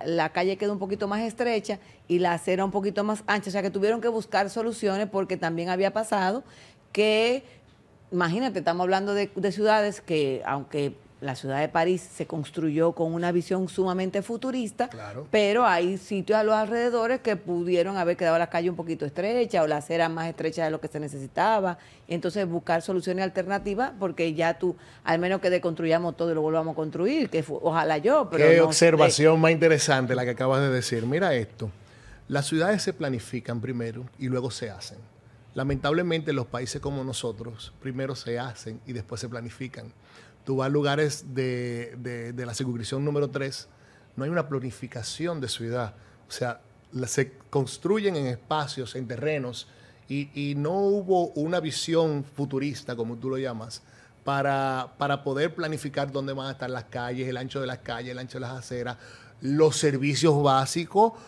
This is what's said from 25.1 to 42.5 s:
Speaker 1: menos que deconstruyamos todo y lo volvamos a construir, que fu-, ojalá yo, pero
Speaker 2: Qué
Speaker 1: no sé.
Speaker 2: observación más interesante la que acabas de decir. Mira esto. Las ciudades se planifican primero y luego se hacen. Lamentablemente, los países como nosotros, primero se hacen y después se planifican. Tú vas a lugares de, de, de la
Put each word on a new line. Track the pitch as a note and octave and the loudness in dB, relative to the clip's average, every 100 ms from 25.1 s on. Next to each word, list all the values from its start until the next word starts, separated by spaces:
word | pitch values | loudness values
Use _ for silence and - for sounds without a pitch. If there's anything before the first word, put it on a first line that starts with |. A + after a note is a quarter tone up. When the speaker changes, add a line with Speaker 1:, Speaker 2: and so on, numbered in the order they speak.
| E3 | 2
Speaker 1:
menos | F3+ F#3+ | 2 0
que | F3+ | 2
deconstruyamos | F3+ F3 D#3+ E3 E3 F3 D3 | 2 0 0 2 2 2 -2
todo | E3+ | 0
y | D#3+ | 0
lo | |
volvamos | D#3 D#3+ D#3+ | 2 2 0
a | D#3 | -2
construir, | D#3 D#3 F#3+ D#4 C4 | -4 0 0 2 0
que | D#3+ | 0
fu-, | D3+ D3 | -2 -2
ojalá | E3 E3 D#3 D#3 | 0 2 2 2
yo, | F3+ D4+ G#3+ | 4 2 2
pero | D#3+ | 6
Speaker 2:
Qué | D3+ E3 | 8 10
Speaker 1:
no | D#3+ | 8
sé. | |
Speaker 2:
observación | D3+ E3+ D#3+ C#3+ - D#3 D#3+ | 8 8 8 6 8 6 8
más | D#3+ | 6
interesante | E3 E3 D3+ - C3+ B2 | 6 6 6 4 2 2
la | B2+ | 0
que | B2 | 0
acabas | A#2 C3 C3+ | 0 2 4
de | C#3 | 4
decir. | B2+ A#2+ A#2 A2+ | 2 0 -2 0
Mira | D3+ F#3+ | 2 2
esto. | C3 G#2+ - A2 - - - - - - | 2 -2 -6 -10 -10 -18 -20 -20 -18 -4
Las | C#3 C#3 | -2 0
ciudades | D#3+ F3 G#3 | 2 2 2
se | - | 0
planifican | F3 D3 B2 - B2 A#2+ A#2+ | -4 -2 -4 -6 -8 -6 -6
primero | A#2+ A#2+ A#2 A2+ B2+ - | -6 -6 -6 -8 -14 -8
y | C3 | -4
luego | B2+ B2 | -2 -4
se | - A2+ | -6 -10
hacen. | F#2+ - - - - - - - - | -10 -16 -18 -20 -20 -20 -20 -12 -6
Lamentablemente, | C3+ C3+ C#3+ D#3+ F3+ E3 D3+ | -4 -2 0 0 2 0 0
los | C#3 A#2+ | -2 -2
países | A#2+ B2 - | -6 -6 -6
como | C#3+ C#3 | -6 -6
nosotros, | C3 A#2 A#2+ G#2 A#2 A2 - - | -6 -6 -6 -8 -12 -14 -16 -12
primero | C3+ B2+ C3+ C3 | -10 -6 -6 -6
se | A#2+ A#2 | -6 -6
hacen | B2+ A2 A2+ A2 - | -6 -10 -12 -12 -10
y | |
después | A#2+ - A#2 | -10 -8 -10
se | B2 | -8
planifican. | A#2+ A#2 - B2+ - A2 - - - - - - | -10 -12 -10 -12 -12 -16 -20 -20 -20 -20 -12 -2
Tú | C3 | 0
vas | C3 | 2
a | |
lugares | D3 C#3+ C#3+ D3+ C#3+ C3+ | 2 2 2 2 -2 -6
de, | C3 C3 B2 B2 A#2+ A#2 A#2+ | -4 -2 -2 -4 -6 -8 -10
de, | B2 A#2+ A#2 | -10 -8 -8
de | A#2+ | -8
la | B2 | -8